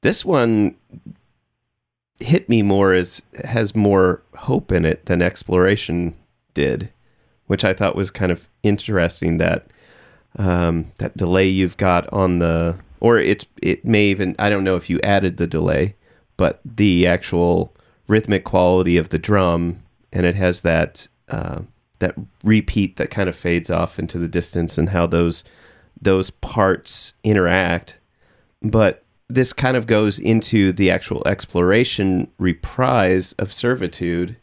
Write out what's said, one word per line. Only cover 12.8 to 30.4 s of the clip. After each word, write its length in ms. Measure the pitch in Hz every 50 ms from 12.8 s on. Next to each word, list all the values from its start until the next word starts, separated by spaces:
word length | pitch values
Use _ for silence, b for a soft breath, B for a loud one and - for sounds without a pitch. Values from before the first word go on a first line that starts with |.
| - _ - -
or 180 | - 113 117 113
it, 280 | 82 - 104 101 - _ _ -
it 240 | - - 90 - _
may 200 | - 113 104 104
even, 300 | 101 98 95 101 90 87 -
I 120 | 95 104
don't 140 | 104 98 95
know 120 | 95 92
if 120 | 90 - -
you 120 | 85 85 -
added 340 | - 101 98 92 92 87
the 100 | - 87
delay, 480 | 82 80 80 82 90 78 71 78 101 101 b b b b b b b _
but 240 | _ 92 - - - _
the 420 | - 113 110 104 104 90 87 87
actual 680 | 87 87 90 - - - 85 87 87 87 87 87 - _ b b b b b b
rhythmic 380 | _ 107 110 107 - 104 95 -
quality 520 | - - 92 90 87 90 92 92 87 87
of 120 | 85 80 -
the 100 | - 82
drum, 640 | 82 - 104 101 95 90 85 85 85 85 87 - - _ _ _ _ _ -
and 120 | 90 90
it 80 | 87 87
has 240 | 101 95 90 87 -
that, 480 | - 85 82 80 80 - _ - - - _ _ _ _
uh, 320 | - - - - - - - - _ _ _ _ _ _
that 160 | - 87 - - - - _ _ -
repeat 520 | 104 107 107 101 - - 113 98 92 -
that 140 | - - -
kind 180 | - - 98 92
of 80 | 87
fades 340 | - - 87 85 85 82 -
off 280 | 87 82 87 92 - -
into 200 | 85 85 - 87
the 100 | 85 85
distance, 500 | 82 87 87 - - 90 85 82 - -
and 120 | 78 90
how 160 | 95 90 85
those, 380 | 82 82 85 85 85 85 - - b b b b b b b b b b -
those 300 | - 101 95 95 92 -
parts 840 | - _ - - - 113 101 95 95 - - - - - - - - _ _
interact. 720 | 113 107 101 92 85 87 95 92 85 87 85 - - - _ _ _ _ _ _ _ _ _ _ _ _ _
But 440 | - 110 110 113 110 95 - - _ _ _ _ _ _
this 240 | 117 123 131 123 -
kind 240 | - 127 127 127
of 100 | 127 110
goes 320 | 113 117 107 107 107 101 -
into 540 | - - 113 113